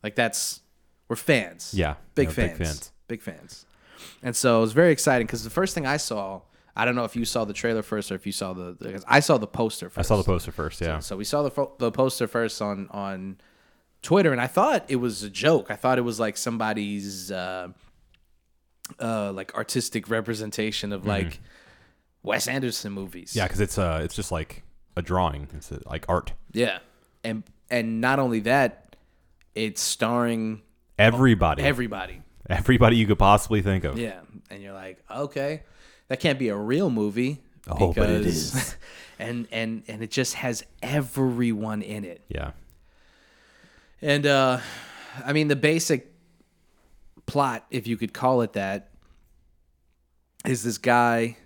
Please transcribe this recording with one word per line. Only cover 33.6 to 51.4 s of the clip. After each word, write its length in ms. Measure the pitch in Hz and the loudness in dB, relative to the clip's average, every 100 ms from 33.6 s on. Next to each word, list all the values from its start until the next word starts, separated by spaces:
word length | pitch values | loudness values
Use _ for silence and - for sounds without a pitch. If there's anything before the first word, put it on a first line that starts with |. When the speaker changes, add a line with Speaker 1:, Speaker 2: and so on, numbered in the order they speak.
Speaker 2:
think 220 | 98 95 | 2 0
of. 140 | 80 67 | 0 -4
Speaker 1:
Yeah. 220 | 117 92 78 - _ | -6 -8 -18 -20 _
And 120 | 98 | -16
you're 100 | 98 | -16
like, 300 | 98 95 95 _ | -16 -16 -18 _
"Okay, 540 | 117 143 143 139 156 - - - _ _ | -8 -8 -6 -6 -8 -12 -20 -20 _ _
that 140 | 131 | -2
can't 180 | 165 135 | 0 0
be 100 | 120 | 0
a 80 | 101 | -2
real 340 | 107 139 190 | 0 0 2
movie." 520 | 113 104 104 127 147 - _ - | 2 0 0 -2 -4 -14 _ -8
Speaker 2:
Oh, 260 | 87 92 | 2 2
but 160 | - - | 4 2
it 100 | - | 2
Speaker 1:
because 340 | 101 82 76 | 2 0 0
Speaker 2:
is. 220 | 131 117 - - - | -2 -2 -8 -16 -20
Speaker 1:
<laughs> 220 | - - | -20 -12
and, 300 | 110 120 113 | -8 -6 -6
and, 320 | 113 113 113 - | -4 -4 -6 -10
and 120 | 107 | -10
it 120 | 113 | -4
just 220 | - 127 | -2 -2
has 300 | - 131 113 - - | -2 -4 -4 -8 -14
everyone 1040 | 123 147 131 - 131 120 120 107 110 107 | -2 -2 -2 0 0 2 0 0 -4 -6
in 220 | 98 104 | -6 -10
it. 180 | 95 85 _ | -10 -14 _
Speaker 2:
Yeah. 240 | - 71 - - _ _ _ _ _ _ _ _ _ _ _ _ _ | -8 -8 -12 -20 _ _ _ _ _ _ _ _ _ _ _ _ _
Speaker 1:
And, 260 | 151 143 143 | 0 2 4
uh, 320 | 139 135 127 - - - - - 135 | 6 4 2 -4 -14 -16 -18 -18 -12
I 80 | 127 | -2
mean, 160 | 147 151 | 2 2
the 80 | 143 | 2
basic 560 | 147 165 - 139 - _ _ _ _ _ _ _ _ - - - - | 2 2 2 -2 -2 _ _ _ _ _ _ _ _ -20 -20 -14 -4
plot, 400 | 143 139 113 _ | 0 0 0 _
if 180 | 127 107 | -6 -4
you 80 | 113 | -4
could 160 | 113 | -4
call 280 | - 127 127 | 0 2 4
it 100 | 110 | 2
that, 380 | 104 98 101 - - _ _ _ _ _ _ _ _ _ _ _ _ _ _ | -2 -4 -6 -8 -20 _ _ _ _ _ _ _ _ _ _ _ _ _ _
is 180 | - 123 | -4 -2
this 160 | 110 104 | -2 -2
guy, 580 | 123 120 120 117 117 117 | 4 4 4 2 -2 -6